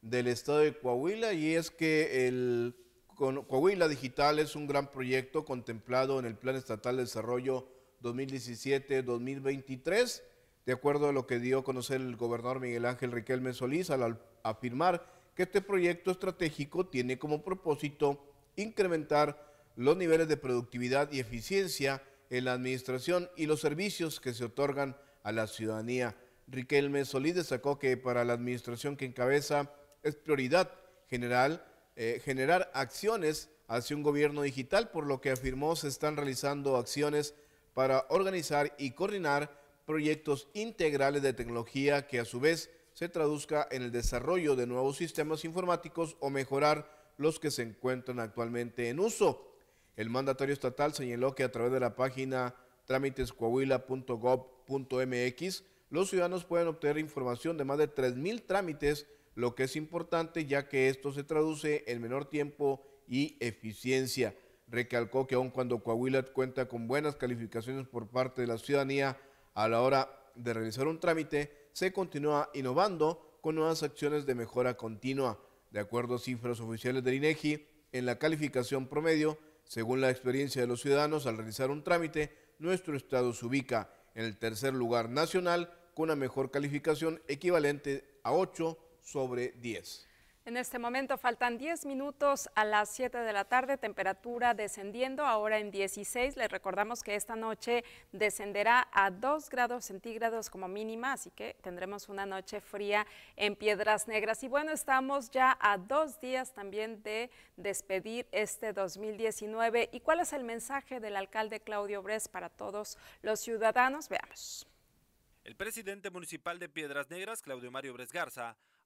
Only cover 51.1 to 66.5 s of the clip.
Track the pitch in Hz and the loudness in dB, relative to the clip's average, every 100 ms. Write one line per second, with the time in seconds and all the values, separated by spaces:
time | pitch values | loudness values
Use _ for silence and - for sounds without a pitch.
51.1 | 120 131 135 127 120 120 131 120 107 131 | 0 0 2 -2 2 2 2 0 0 -2
52.1 | 131 131 131 123 - - _ - 131 139 | -2 -4 -2 -2 -6 -20 _ -2 0 0
53.1 | 131 117 - 113 127 135 127 - 131 131 | -2 -6 -2 0 2 4 2 0 -6 -4
54.1 | 117 123 131 - - - 135 127 127 131 | 0 4 4 0 -18 -6 -4 -2 0 0
55.1 | 123 127 131 180 185 - _ - 151 190 | 2 0 -2 -6 -6 -12 _ -6 -2 0
56.1 | 190 175 180 175 170 170 160 147 151 151 | 2 0 -2 0 2 2 2 0 0 -2
57.1 | - 123 120 160 160 135 143 147 143 127 | -2 -2 -2 -2 -2 0 2 2 4 0
58.1 | 123 170 233 - 190 180 147 147 147 - | 2 -4 -4 0 0 0 0 0 0 -6
59.1 | - _ - 120 120 131 156 156 170 165 | -20 _ -2 0 2 -2 -2 -4 -6 0
60.1 | 170 160 165 147 139 135 135 135 135 143 | 0 0 -2 0 0 2 4 4 4 -4
61.1 | 139 139 156 156 151 156 147 - 120 117 | -6 0 2 2 2 0 0 -2 -4 -2
62.1 | 131 143 151 143 - 139 135 - - - | -4 -2 -2 -2 0 0 0 -6 -20 -4
63.1 | 127 151 - 120 101 110 101 127 131 131 | -2 -2 -2 -4 -4 -10 -6 0 2 2
64.1 | 131 110 - - _ - 120 117 120 113 | 0 0 -2 -20 _ -6 -4 0 -2 0
65.1 | 131 131 123 127 131 123 120 120 113 131 | 0 2 2 0 -2 -2 -2 0 0 2
66.1 | 131 127 - 131 | 2 0 -2 -2